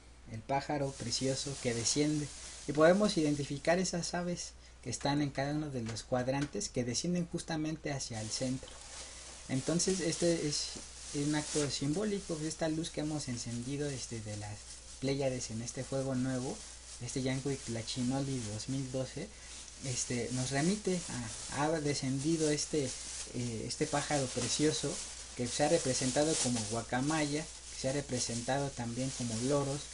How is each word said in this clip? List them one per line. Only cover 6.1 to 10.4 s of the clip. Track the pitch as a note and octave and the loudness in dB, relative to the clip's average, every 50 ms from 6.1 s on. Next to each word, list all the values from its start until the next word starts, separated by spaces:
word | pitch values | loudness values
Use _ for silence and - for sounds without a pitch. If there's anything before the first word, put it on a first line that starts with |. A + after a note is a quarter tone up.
| C3 B2+ B2 B2+ C3+ C#3 D3 C#3+ - - - - | 0 2 2 2 2 2 0 0 -2 -4 -4 -2
que | - B2+ A#2 | 0 0 0
descienden | B2 A#2 - - F3 F3 F3+ E3+ - | 0 0 0 0 2 2 2 0 0
justamente | - E3+ - - E3 D#3 D#3 D#3 D#3+ D#3 - D3+ C#3+ | -2 -6 -4 -2 -2 -2 0 -2 -4 -4 -4 -4 -4
hacia | C3 - - A#2 A2 | -4 -4 -4 -6 -6
el | A2 A2 | -4 -4
centro. | - - C3+ B2+ C3 C3 - - - - - - - - - - - - - - - - - - | -2 -2 0 0 -2 -2 -4 -10 -14 -14 -14 -14 -12 -12 -12 -12 -12 -14 -14 -14 -14 -14 -6 -2
Entonces, | - C3+ - - D#3+ E3+ - F#3+ F#3+ F#3+ | -2 0 2 2 2 4 4 4 2 4
este | D3+ E3+ D#3 - F3 E3+ E3+ D#3+ | 2 0 2 4 4 4 4 4